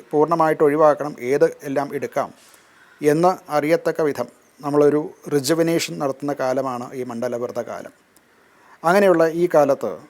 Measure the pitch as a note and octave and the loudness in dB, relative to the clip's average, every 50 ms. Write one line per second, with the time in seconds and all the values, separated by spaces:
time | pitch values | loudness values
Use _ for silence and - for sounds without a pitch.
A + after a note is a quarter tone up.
0 | - - - D3 D3+ D#3 E3+ E3 D#3+ D#3+ D#3 D#3 D#3+ D3 C#3+ D3+ D#3+ D3+ C#3+ - | -10 -4 0 0 2 2 2 2 2 2 2 2 2 2 4 4 4 4 4 2
1 | C#3+ D3 D3+ - B2 B2 C3+ D3 D#3+ E3 - - - D3 C3+ C#3+ C#3 C#3+ D3 C#3 | -2 -10 -10 -8 -4 -2 0 2 2 2 0 -4 -10 -6 -4 -4 -4 -6 -6 -8
2 | B2 A2+ - C#3+ B2 - - _ _ _ _ - _ _ _ _ _ _ _ - | -8 -6 -4 -4 -6 -6 -8 _ _ _ _ -20 _ _ _ _ _ _ _ -2
3 | D3 D3 D3 D#3 F3 F3+ F#3 F3+ - - D3 D3 C#3+ D3+ E3 E3 E3 E3+ D#3+ - | 2 2 2 4 4 2 2 0 -6 -4 -2 -2 0 2 0 0 0 -2 -2 -2
4 | E3 D3 C3+ - A#2+ - - _ _ _ _ - C#3 C#3+ C#3+ D3 D3 D3 C#3+ D3+ | -2 -2 -2 -4 -6 -8 -10 _ _ _ _ -12 -8 -2 2 4 4 4 4 2
5 | D#3 F3+ - _ - - C#3+ D3 C3 B2+ E3 D#3+ E3+ E3 E3 E3 - - E3 E3+ | -2 -4 -12 _ -10 -4 -4 -2 0 0 0 0 0 0 0 -2 -2 -4 -8 -6
6 | D3+ C#3 C3+ - - C#3+ C#3+ - C3+ C3 B2+ C3+ C3+ C3+ B2 A#2+ B2 B2+ - C3+ | -6 -6 -6 -6 -6 -6 -6 -4 -2 -2 -2 -2 -4 -4 -6 -8 -10 -12 -10 -10
7 | B2 B2 A#2+ A2+ A#2+ B2 A#2+ A#2+ B2 A#2 A2+ B2 A2+ G#2 G#2+ E2+ - - - _ | -10 -8 -8 -6 -6 -6 -6 -6 -8 -8 -8 -8 -8 -8 -10 -14 -14 -16 -20 _
8 | _ _ _ _ _ _ _ _ _ _ _ _ _ _ - _ - E3 F3 G3+ | _ _ _ _ _ _ _ _ _ _ _ _ _ _ -16 _ 0 2 2 4
9 | G3+ G3 F3 E3 E3 E3 D#3 E3+ F3 F3 - D#3 D3 C#3 C#3 C3 - G#2+ F2+ D2+ | 6 4 4 4 4 2 0 0 -2 2 4 4 4 4 2 0 -2 -8 -8 -10
10 | - - | -16 -20